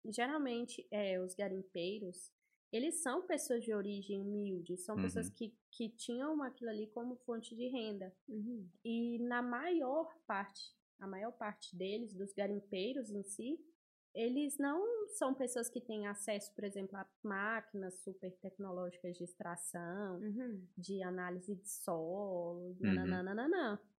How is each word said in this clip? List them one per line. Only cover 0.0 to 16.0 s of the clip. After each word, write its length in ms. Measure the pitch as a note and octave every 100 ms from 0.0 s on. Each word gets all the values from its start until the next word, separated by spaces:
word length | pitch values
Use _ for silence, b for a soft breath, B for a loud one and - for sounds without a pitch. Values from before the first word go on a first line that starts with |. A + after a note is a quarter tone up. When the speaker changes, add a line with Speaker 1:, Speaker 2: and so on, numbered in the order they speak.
| A3
Speaker 1:
Geralmente, 760 | G#3+ B3 D4+ C4+ A#3 A#3+ - -
é, 300 | G#3 G3 F#3
os 120 | F#3
garimpeiros, 960 | F3+ G3 F#3+ F#3+ F3+ F3 G#3+ F#3 F3+ - _ _ _ _
eles 300 | A3 D4 E4
são 240 | B3+ D#4+ F4+
pessoas 380 | D4 - A#3+
de 100 | A3
origem 460 | G#3 G3+ G3+ F#3+ G3
humilde, 560 | G3 G#3 G3+ F#3 E3+ F3+
são 200 | G3 G#3
pessoas 300 | F#3+ F3+ F#3
Speaker 2:
Uhum. 60 | -
Speaker 1:
que, 180 | A3 - _
que 180 | - A3+
tinham 520 | - - A#3+ C#4+ D#4
aquilo 260 | C4 B3+ A#3
ali 180 | G#3+ G#3+
como 280 | A#3+ B3 B3 -
fonte 300 | A3+ A3 A3+
de 140 | B3
renda. 440 | B3+ A3 G3+ F#3+ - -
Speaker 3:
Uhum. 400 | G#3+ G#3+ A#3 F3+ -
Speaker 1:
E 360 | A#3 A#3 A#3 A#3
na 220 | A#3+ A#3+
maior 720 | B3 A#3+ E4 E4+ B3+ D4 D#4+ - -
parte, 460 | G3 G3+ - - _ _ _
a 80 | G3
maior 240 | F#3+ A3
parte 420 | A#3+ G#3 G#3 - F3
deles, 360 | F#3+ G#3+ A3+
dos 200 | F#3+ G3
garimpeiros 760 | - G3 G3+ - F#3+ G#3 C4+ A3
em 140 | G3+
si, 340 | G3 - A#3 E4 - _ _ _ _
eles 440 | - A#3 C4 C#4+ -
não 500 | C#4 D#4 A4 A#4 G#4
são 260 | - C4
pessoas 360 | C4+ B3 B3 A#3
que 100 | A#3+
têm 280 | - G#3+